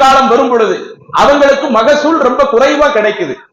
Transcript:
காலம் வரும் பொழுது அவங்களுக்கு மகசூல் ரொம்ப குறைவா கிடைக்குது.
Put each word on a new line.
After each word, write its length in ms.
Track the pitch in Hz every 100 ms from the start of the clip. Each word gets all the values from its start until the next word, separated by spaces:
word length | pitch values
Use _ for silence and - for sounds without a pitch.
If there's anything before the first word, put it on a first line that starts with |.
காலம் 260 | 262 269 254
வரும் 180 | 240 254
பொழுது 240 | 240 208 - - - - 156
அவங்களுக்கு 440 | 240 285 277 - 302 220
மகசூல் 400 | 240 294 294 320 254
ரொம்ப 160 | 262 -
குறைவா 340 | 226 277 294 294 220
கிடைக்குது. 380 | 214 202 160 - -